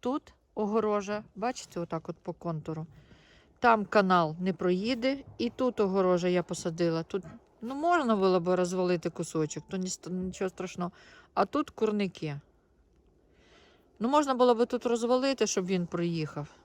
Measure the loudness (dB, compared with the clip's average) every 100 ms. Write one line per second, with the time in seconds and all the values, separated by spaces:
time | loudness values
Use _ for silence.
0 | -4 -6 -8 _ _ -6 -2 0 0 -2
1 | -2 -8 -8 -6 -6 -6 -10 -10 -6 -8
2 | -8 -12 -12 -10 -8 -8 -8 -10 -10 -16
3 | -20 -20 _ -20 _ _ 4 4 4 4
4 | 6 4 4 0 -4 0 0 0 0 0
5 | 0 -2 -8 -6 -6 0 -2 0 0 2
6 | 4 4 2 0 0 -6 -6 0 0 0
7 | -2 -6 -8 -20 _ _ -10 -2 2 2
8 | 4 4 4 4 2 0 0 0 0 0
9 | -2 -6 -4 -2 -2 -6 -8 -6 -6 -8
10 | -8 -6 -6 -6 -6 -6 -10 -6 -8 -8
11 | -20 -20 -8 -2 0 0 -4 -2 -2 0
12 | -4 -4 -10 -10 _ _ _ _ _ _
13 | _ _ _ _ _ -20 -20 _ _ _
14 | 2 2 2 4 4 6 2 0 0 0
15 | 2 2 2 0 0 0 -2 -2 -2 -2
16 | -2 -2 -4 -6 -12 -16